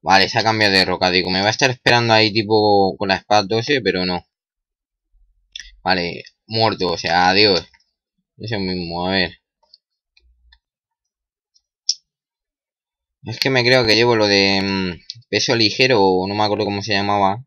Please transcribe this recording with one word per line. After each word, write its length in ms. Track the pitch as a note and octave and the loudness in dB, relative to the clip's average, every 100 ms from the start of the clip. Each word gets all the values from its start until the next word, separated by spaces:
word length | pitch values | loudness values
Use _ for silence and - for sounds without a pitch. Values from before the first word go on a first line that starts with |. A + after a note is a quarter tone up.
Vale, 280 | D#2 F#2+ G2 | 2 2 2
se 120 | A#2 | 0
ha 20 | |
cambiado 300 | G#2+ A2 G#2+ | -2 2 2
de 120 | F#2+ | 2
roca, 240 | F#2 F2+ F#2 | 2 0 0
digo, 180 | F2+ F2 | 0 0
me 100 | F#2 | -2
va 60 | G2+ | -2
a 40 | |
estar 200 | A2+ - | 0 -2
esperando 420 | B2+ - A#2+ A#2 | 0 0 0 2
ahí 200 | A2 A2 | 2 2
tipo 640 | G2+ G2+ A2 G#2 G2+ G2 - | 0 0 2 4 4 2 -2
con 120 | G2 | -4
la 120 | F#2+ | -4
spad 240 | _ G#2 | _ 0
doce, 360 | G2 A2 A2+ C#3 | 0 -4 -2 -2
pero 240 | G2 F2+ | -2 -2
no. 220 | F2+ F2 _ _ _ _ _ _ _ _ _ _ _ _ _ - - - | -2 -6 _ _ _ _ _ _ _ _ _ _ _ _ _ -20 -20 -10
Vale, 400 | F#2 F#2 F2 - - _ _ | -4 -4 -4 -8 -16 _ _
muerto, 400 | A2 A2 F#2 F2+ | 0 0 0 -4
o 100 | E2+ | -4
sea, 300 | E2+ E2+ F2+ | -2 2 2
adiós. 360 | F#2+ G#2 F2+ D#2+ _ _ _ _ _ _ _ | 4 4 2 -4 _ _ _ _ _ _ _
Eso 200 | A2 A2 | -8 -6
mismo, 480 | F#2+ F2+ E2+ E2+ F2+ | -4 -6 -6 -6 -2
a 60 | |
ver. 260 | F#2+ F2 - _ _ _ _ _ _ _ _ _ _ _ _ _ _ _ _ _ _ _ _ _ _ _ _ _ - _ _ _ _ _ _ _ _ _ _ _ _ | 0 -2 -6 _ _ _ _ _ _ _ _ _ _ _ _ _ _ _ _ _ _ _ _ _ _ _ _ _ -12 _ _ _ _ _ _ _ _ _ _ _ _
Es 140 | - A#2 | -14 -4
que 120 | C#3 | -2
me 120 | C3 | 0
creo 240 | A#2+ C3 A2+ | 2 2 4
que 80 | |
llevo 220 | G#2+ A#2+ A#2 | 2 4 2
lo 100 | G#2 | 4
de, 340 | G2+ G2 G2 | 4 4 2
mm, 680 | G2 G2 F#2 E2+ _ A#2 _ | 0 -2 -4 -8 _ -20 _
peso 260 | G#2 - | -4 -2
ligero, 480 | A#2+ G#2+ - C3 A#2+ | 0 0 -2 -2 2
o 240 | G2 F#2 F#2 | 2 2 -2
no 80 | |
me 80 | G#2 | -2
acuerdo 220 | G#2+ G2+ | -2 -2
cómo 180 | G2+ G2+ | -4 -4
se 100 | G#2 | -4
llamaba. 520 | G2+ G2+ G2+ G2 G#2 | -4 -2 0 0 -2